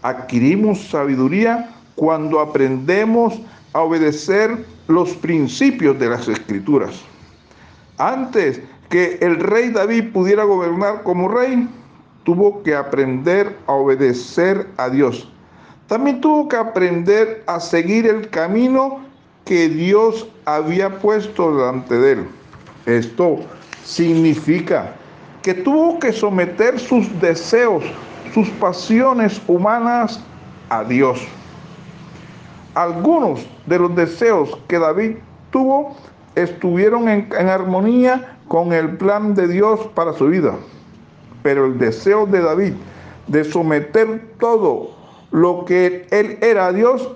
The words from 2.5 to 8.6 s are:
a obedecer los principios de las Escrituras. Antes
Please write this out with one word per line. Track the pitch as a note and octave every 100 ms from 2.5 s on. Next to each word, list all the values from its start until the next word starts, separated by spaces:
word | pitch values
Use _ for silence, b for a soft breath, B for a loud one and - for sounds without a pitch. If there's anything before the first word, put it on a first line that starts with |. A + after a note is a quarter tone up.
| D3 C3+ C3 C3+ F#3 A3 A#3 A#3 - B B B
a | D3+
obedecer | D#3+ E3 D#3 D3+ D3+ G3 A3 A3+ - - -
los | D#3+ F3+ F3+
principios | - E3 C3+ - C#4 - D3+ C3
de | A#2+
las | A#2+ A#2+
Escrituras. | G#2+ - G2+ G2 C#3+ F#2+ F#2+ - - - - _ b b b b -
Antes | D3+ C4 B3+ A#3 E3 B2+